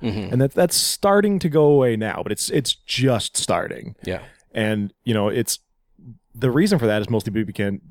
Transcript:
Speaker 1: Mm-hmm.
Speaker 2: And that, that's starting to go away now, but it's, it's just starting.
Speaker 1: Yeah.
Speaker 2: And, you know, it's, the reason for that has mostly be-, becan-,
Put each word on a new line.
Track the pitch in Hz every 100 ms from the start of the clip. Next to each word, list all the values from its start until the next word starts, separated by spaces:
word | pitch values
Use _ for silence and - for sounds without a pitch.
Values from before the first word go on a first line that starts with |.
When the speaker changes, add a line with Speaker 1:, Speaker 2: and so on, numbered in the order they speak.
Speaker 1:
Mm-hmm. | 113 104 98
Speaker 2:
And | 123
that, | 139
that's | - 175 -
starting | - - 202 202 208 196
to | 175
go | 151 147
away | 143 127 110
now, | 107 -
but | -
it's, | 104 -
it's | 151 -
just | - - - 131 113 - -
starting. | - 87 85 - - -
Speaker 1:
Yeah. | - 92 - _ _
Speaker 2:
And, | - 107 107 101 _
you | -
know, | 110 104
it's, | 120 113 - _ _ _ _ 123 - _
the | 113 131
reason | 127 202 190
for | 113
that | 107
has | 101
mostly | 110 107
be-, | 104 104
becan-, | 101 101 98 -